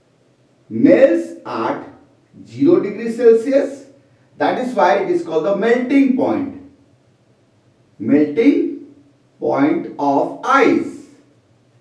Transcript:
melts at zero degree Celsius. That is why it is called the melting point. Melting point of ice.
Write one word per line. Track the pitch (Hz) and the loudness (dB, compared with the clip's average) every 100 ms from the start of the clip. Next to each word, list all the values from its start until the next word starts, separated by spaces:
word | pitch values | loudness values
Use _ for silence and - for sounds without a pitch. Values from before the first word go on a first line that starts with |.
| _ _ _ _ _ _ - | _ _ _ _ _ _ -10
melts | 113 - - 180 - - - | 2 4 6 4 2 -4 -12
at | - 113 117 - - - _ _ _ - - | -12 -6 -6 -6 -12 -20 _ _ _ -20 -18
zero | 117 160 180 | -2 2 2
degree | 202 202 233 | 0 -6 -8
Celsius. | 233 233 226 277 269 - - - _ _ _ _ - | 0 4 4 2 -2 -2 -8 -20 _ _ _ _ -4
That | 147 226 254 | -2 -2 -4
is | |
why | 202 180 196 | 0 0 0
it | 175 | 0
is | 175 | -4
called | 165 156 | -4 -4
the | 196 196 | -2 0
melting | 226 254 254 277 269 - | 0 0 2 2 2 0
point. | - - - - - _ _ _ _ _ _ _ _ _ _ _ _ - | -2 -4 -6 -10 -20 _ _ _ _ _ _ _ _ _ _ _ _ -10
Melting | - 143 147 - 285 - - - - - _ _ _ _ | 0 2 2 2 2 2 0 -8 -16 -20 _ _ _ _
point | - 135 147 175 - - | -4 0 0 -2 -6 -4
of | 139 139 120 - | -2 0 -2 -6
ice. | 254 269 - - - - - _ _ _ _ _ _ _ | -2 2 2 2 -4 -10 -20 _ _ _ _ _ _ _